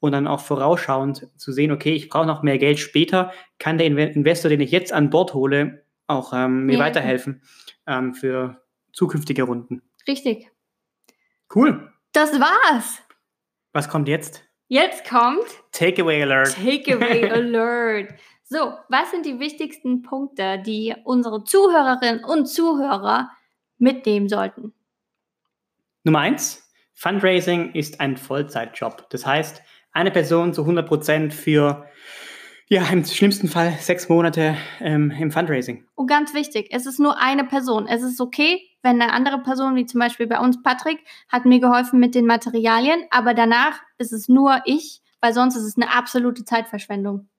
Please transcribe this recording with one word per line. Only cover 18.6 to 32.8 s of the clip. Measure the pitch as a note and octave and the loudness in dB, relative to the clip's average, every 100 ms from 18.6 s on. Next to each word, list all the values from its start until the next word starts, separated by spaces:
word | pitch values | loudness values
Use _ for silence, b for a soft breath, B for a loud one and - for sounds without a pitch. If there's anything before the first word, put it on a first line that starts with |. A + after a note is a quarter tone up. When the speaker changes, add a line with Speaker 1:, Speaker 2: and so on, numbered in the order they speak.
| C#4 - - | -4 -8 -2
Speaker 2:
was | C4 E4+ | -2 -2
sind | F#4 D4+ | -4 -6
die | B3 | -6
wichtigsten | D4 D4 D#4 - B3+ B3 | -8 -8 -10 -8 -4 -4
Punkte, | B3 C4+ C#4 - F#3+ F#3+ | -4 -8 -8 -6 -6 -4
die | G3 G#3+ A3 A3+ | -6 -6 -6 -8
unsere | - B3+ A#3+ G#3+ | -2 0 0 -6
Zuhörerinnen | G#3+ G4 G4 E4+ C4+ B3+ B3 A#3 | 2 4 6 4 4 2 0 -2
und | - D#4+ C4+ | -2 -2 0
Zuhörer | - E4 D4 C#4 G3+ G3 A3+ B3+ B B B _ _ | 0 0 0 -2 -2 0 -2 -2 B B B _ _
mitnehmen | B3 C4 A3 G#3 G3+ | 2 2 0 0 0
sollten? | G3+ F#3+ - G#3+ _ _ _ _ _ _ _ _ _ _ _ _ _ | -2 -4 -8 -20 _ _ _ _ _ _ _ _ _ _ _ _ _
Speaker 1:
Nummer | - D#3 | 2 2
eins, | D#3 C#4 - - _ _ _ _ | 2 -2 -4 -10 _ _ _ _
Fundraising | E3+ G3 F#3 F#3 F3 F3 E3+ | -4 0 2 2 0 -2 -2
ist | E3 D3 - | -6 -8 -4
ein | C#3 C3 | -6 -6
Vollzeitjob. | - C#3 D3 B2 A2+ - A2+ - - | -6 -6 -6 -8 -10 -8 -10 -10 -14
Das | B2 - | -10 -2
heißt, | C#3+ D3+ - b b b | -2 -4 -10 b b b
eine | - F#3 | -2 0
Person | F#3 D3+ E3 F3 D#3+ | 0 0 0 0 -2
zu | D3+ | -2
hundert | E3+ E3 | -2 0
Prozent | D3+ D3+ D#3 D#3 D3+ | -2 0 0 0 -4
für, | - D3+ D3 C#3+ B B B B B B B B B | 0 2 2 0 B B B B B B B B B
ja, | G3 | 0